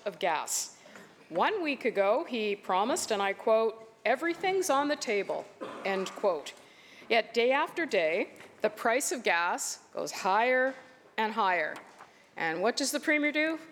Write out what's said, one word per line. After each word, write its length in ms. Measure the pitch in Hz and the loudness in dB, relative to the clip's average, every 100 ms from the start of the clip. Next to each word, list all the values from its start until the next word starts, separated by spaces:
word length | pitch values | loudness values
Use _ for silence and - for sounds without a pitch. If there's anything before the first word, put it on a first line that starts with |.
| 208 | -10
of 140 | 170 | -4
gas. 560 | 185 151 123 - - - - - - - - | -2 -2 -2 -4 -6 -12 -20 -20 -20 -20 -6
One 340 | 165 262 415 | 0 2 2
week 220 | 311 262 247 | -2 -2 0
ago, 420 | 196 196 247 339 | 2 4 2 0
he 260 | 240 214 196 | -2 -2 -2
promised, 540 | - 185 226 349 - | 0 0 2 0 0
and 140 | 208 | 0
I 100 | 196 | 0
quote, 400 | 196 - 220 226 220 - - 214 | 0 2 4 4 -2 -14 -4 0
"Everything's 640 | 262 339 330 381 381 349 | 0 0 -2 0 0 2
on 180 | 277 294 | 2 2
the 80 | 294 | -2
table," 520 | - 208 185 156 147 - - - | -2 -2 -2 -4 -8 -12 -14 -6
end 280 | 190 190 185 | -4 -2 -4
quote. 400 | - 208 160 - - - - - - - | -2 0 0 -6 -16 -20 -20 -20 -12 -2
Yet 240 | 226 - | 0 0
day 160 | 233 240 | 2 2
after 360 | 269 339 - 311 | 2 0 -2 0
day, 420 | 190 160 180 - - - - | 2 2 2 -2 -8 -20 -4
the 80 | 220 | -4
price 420 | - 240 247 - | 0 2 2 0
of 120 | 277 | -2
gas 560 | 208 170 175 254 - - - - | 2 2 2 -2 -4 -8 -10 -8
goes 160 | - | -6
higher 640 | - 196 202 240 254 262 262 - - - - | -2 2 4 4 2 0 -2 -14 -20 -12 -4
and 160 | 220 | -2
higher. 400 | 214 190 180 156 156 - - - - - - | 0 2 2 0 -6 -16 -20 -20 -20 -16 -6
And 240 | 165 165 | -4 0
what 160 | 208 - | 0 0
does 140 | 269 | -2
the 80 | 294 | -2
Premier 320 | - 302 294 | 0 2 2
do? 260 | 294 311 320 - | 0 0 -2 -10